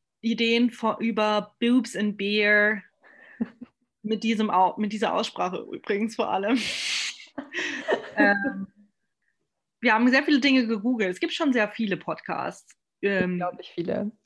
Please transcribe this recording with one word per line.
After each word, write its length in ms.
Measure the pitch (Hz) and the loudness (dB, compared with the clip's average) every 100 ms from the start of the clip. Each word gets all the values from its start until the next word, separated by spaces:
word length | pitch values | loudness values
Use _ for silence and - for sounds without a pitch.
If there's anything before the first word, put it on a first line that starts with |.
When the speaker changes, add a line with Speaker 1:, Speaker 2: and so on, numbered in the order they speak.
| _ _ | _ _
Speaker 1:
Ideen 500 | 226 233 233 233 240 | -4 0 2 4 2
vor, 260 | - 226 - | 0 -2 0
über 560 | 226 220 214 208 208 - | -2 0 2 0 -2 -2
Boobs 360 | 233 254 - - | 2 2 2 -2
and 220 | 208 208 | -4 -2
Beer. 640 | 202 208 208 208 208 208 - _ _ - - - | -2 2 4 4 4 0 -8 _ _ -20 -12 -8
<laughs> 600 | 233 - - _ _ _ 214 | -8 -10 -20 _ _ _ -4
Mit 200 | 220 220 | -2 0
diesem 240 | 214 214 | 0 2
Au-, 260 | 185 185 - | 4 4 2
mit 140 | 208 | -4
dieser 220 | 208 202 | -2 -2
Aussprache 520 | 185 233 - 180 180 - | 0 -2 -4 -4 -4 -10
übrigens 460 | - - 202 220 - | -8 -4 -2 -2 -2
vor 120 | 208 | -2
allem. 280 | 196 202 247 | 0 0 0
<laughs> 40 | 196 - - - - - - - - 349 - - - - - 208 | -2 -4 -4 -4 -6 -10 -16 -16 -12 -8 -6 -6 -4 -4 -2 2
Ähm, 500 | 208 202 190 190 196 _ _ _ _ _ _ _ _ _ _ _ | 4 2 -2 -6 -10 _ _ _ _ _ _ _ _ _ _ _
wir 140 | 240 | 2
haben 160 | 220 247 | 4 4
sehr 140 | 262 | 4
viele 180 | 294 277 | 4 4
Dinge 260 | 277 262 226 | 4 4 2
gegoogelt. 420 | 214 233 233 185 | 0 0 0 0
Es 120 | 185 | -2
gibt 100 | 339 | -4
schon 220 | - 302 | -2 0
sehr 160 | 247 208 | 2 0
viele 260 | - 208 180 | -2 -2 -2
Podcasts. 800 | - 156 - - - - - _ _ _ | -4 -8 -6 -6 -6 -8 -18 _ _ _
Ähm, 320 | 196 190 180 | 0 2 0
Speaker 2:
Unglaublich 380 | 180 180 - - | -2 -4 -6 -12
viele. 400 | - 170 196 208 - | -6 -4 -2 -4 -8